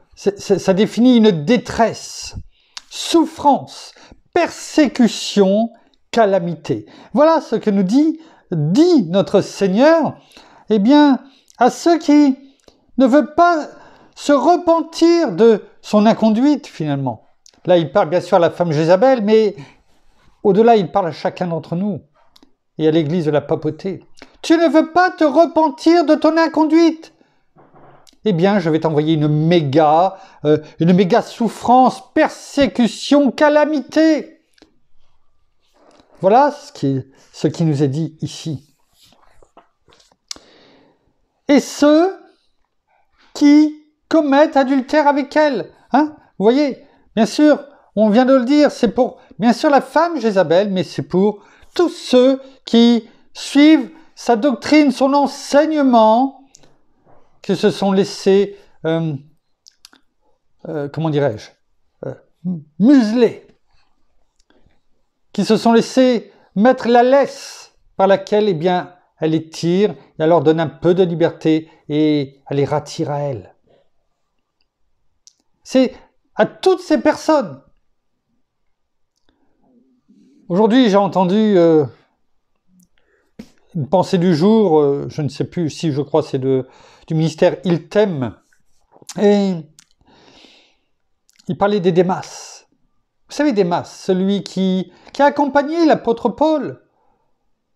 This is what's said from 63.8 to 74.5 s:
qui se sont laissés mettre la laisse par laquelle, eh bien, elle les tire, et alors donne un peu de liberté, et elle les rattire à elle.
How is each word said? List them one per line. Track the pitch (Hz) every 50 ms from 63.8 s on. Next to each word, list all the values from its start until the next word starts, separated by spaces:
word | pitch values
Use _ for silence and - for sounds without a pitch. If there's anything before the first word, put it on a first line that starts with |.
| _ _ _ _ _ _ _ _ _ _ _ _ _ _ _ _ _ _ _ _ _ _ _ _ _ _ _ _ _ _ -
qui | - 196
se | - 220 202
sont | - 233 233
laissés | 233 214 - - 262 262 254 247 214 - - _ _ _ _ _
mettre | 185 208 254 262 254 - 226
la | 240 247 240
laisse | 254 262 277 269 - - - - - - - - _ _ _ _ _ _ -
par | 196 190
laquelle, | 196 185 190 - 208 208 214 208
eh | 190
bien, | 151 156 185 180 180 156 135 - _ _ _ _ _
elle | 156 160
les | 160 160 156 -
tire, | - - - 165 175 185 208 208 156 - - _ _ -
et | 156
alors | 156 175 165
donne | 139 156 160 165
un | 165 139
peu | - - - 165 185
de | 170 190
liberté, | 175 170 156 165 156 - - - 165 156 156 156 - _ _ _ -
et | 147 151 156 151 151 147 139 135 - _ _ -
elle | 147 139
les | 143
rattire | 123 147 147 147 - - - 160 131
à | 147 143
elle. | 143 143 131 107 92 - _ _ _ _ _ _ _ _ _ _ _ _ _ _ _ _ _ _ _ _